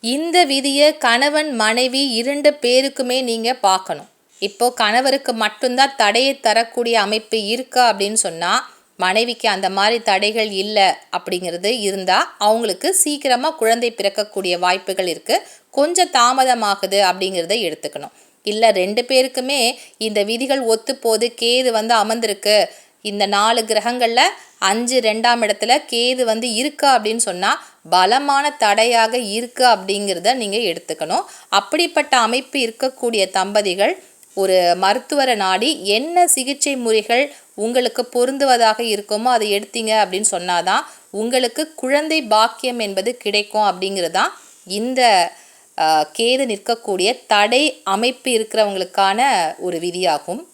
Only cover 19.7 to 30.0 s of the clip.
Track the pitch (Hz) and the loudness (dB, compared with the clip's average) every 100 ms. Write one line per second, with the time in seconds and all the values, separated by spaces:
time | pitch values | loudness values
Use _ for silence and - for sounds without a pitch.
19.7 | 254 - _ 220 208 202 233 262 277 233 | -2 -14 _ -4 -2 -2 -2 -2 -2 0
20.7 | 220 - 277 233 220 240 240 233 247 254 | -2 -2 -4 -2 0 -2 -2 0 2 2
21.7 | 226 220 233 214 226 220 196 208 208 180 | 0 2 2 2 -2 -2 -2 2 2 2
22.7 | - _ _ 208 202 196 202 214 240 220 | -4 _ _ -8 -4 0 2 2 2 0
23.7 | 214 226 247 233 233 330 415 - _ 190 | -2 -2 -2 0 2 2 0 -20 _ 0
24.7 | 214 240 254 226 214 233 240 214 202 220 | 0 0 0 0 0 2 2 0 -2 2
25.7 | 269 - 233 240 254 240 220 240 220 277 | 0 2 -2 0 0 0 -2 -2 -2 -4
26.7 | 294 277 240 214 226 233 180 190 294 - | 0 2 2 2 -2 -4 -2 -2 -2 -6
27.7 | _ 160 180 185 247 285 277 294 294 214 | _ 0 4 4 2 2 0 0 0 2
28.7 | 208 226 233 226 247 220 208 240 - 247 | 4 2 4 2 0 -4 -6 -8 2 4
29.7 | 214 190 202 | 4 0 -4